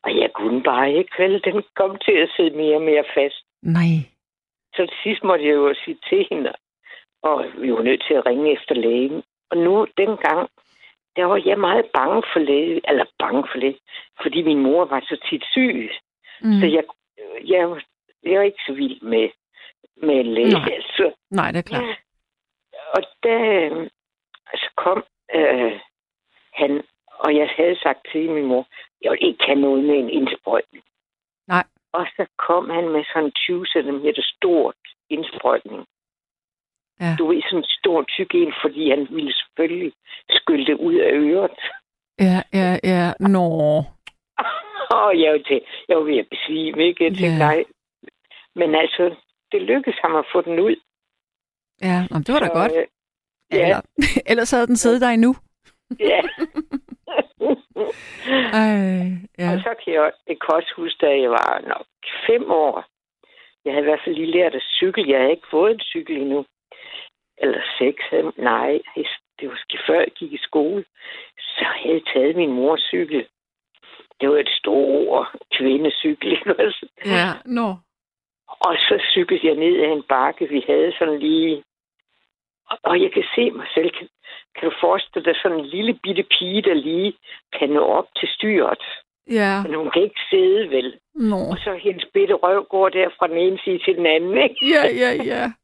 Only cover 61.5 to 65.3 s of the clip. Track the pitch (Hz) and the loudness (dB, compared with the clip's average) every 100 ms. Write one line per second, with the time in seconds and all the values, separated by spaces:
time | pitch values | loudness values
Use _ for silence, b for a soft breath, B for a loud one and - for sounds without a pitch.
61.5 | - - - - _ - - - 240 - | -2 -4 -8 -8 _ -14 -6 0 0 2
62.5 | 165 147 - - _ _ _ b b b | 2 2 -2 -12 _ _ _ b b b
63.5 | b 147 139 147 151 - 156 165 170 170 | b -4 0 0 0 -2 -4 -2 2 2
64.5 | 131 - - 185 185 147 135 131 | 0 -6 -2 0 0 2 4 4